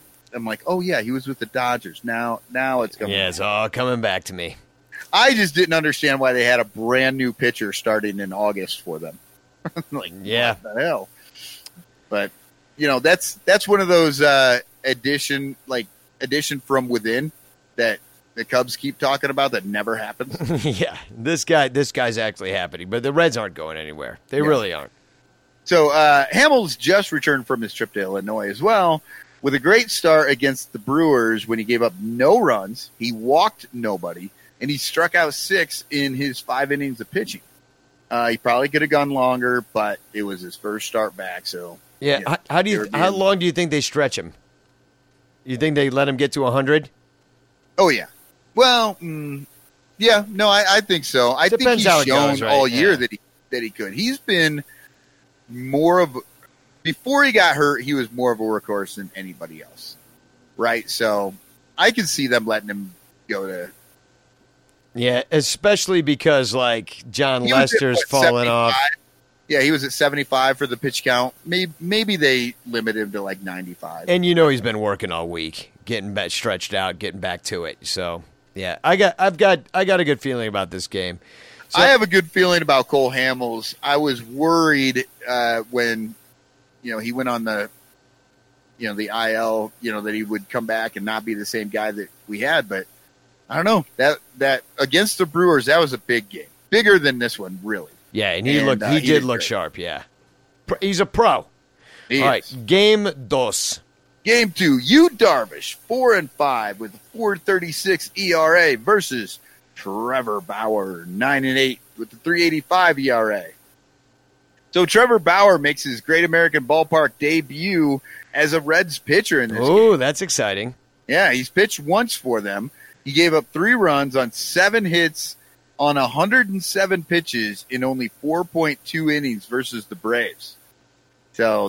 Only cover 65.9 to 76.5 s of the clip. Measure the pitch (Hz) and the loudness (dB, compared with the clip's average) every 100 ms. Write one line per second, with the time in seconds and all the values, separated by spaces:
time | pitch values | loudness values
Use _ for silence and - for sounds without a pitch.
65.9 | 180 147 139 160 143 120 127 123 113 92 | 0 2 2 2 2 2 0 0 -2 -6
66.9 | - 117 107 139 127 123 131 135 - 139 | -16 -10 -2 0 0 2 2 4 2 2
67.9 | 123 - 139 127 120 120 117 117 131 135 | 0 0 4 4 4 2 2 2 2 0
68.9 | - _ _ _ _ - 147 139 151 139 | -2 _ _ _ _ -2 2 2 2 -2
69.9 | - 147 143 135 131 135 135 135 120 139 | 0 0 0 -2 2 2 0 -4 -4 -6
70.9 | - 131 123 127 - 160 190 180 151 170 | -4 0 0 0 -6 -6 -4 -4 -6 -4
71.9 | 214 214 185 143 127 120 - 123 117 110 | -2 0 0 2 2 -2 -8 -8 -4 -4
72.9 | 107 104 101 98 95 95 92 90 87 82 | -4 -4 -6 -8 -10 -10 -12 -12 -14 -14
73.9 | 82 87 180 175 170 156 131 113 107 107 | -8 -2 0 2 4 4 2 -2 -2 -2
74.9 | 98 98 85 85 85 80 - - _ - | -4 -4 -6 -6 -8 -8 -10 -18 _ -8
75.9 | 113 98 101 87 - 113 | -8 -6 -6 -4 -4 -4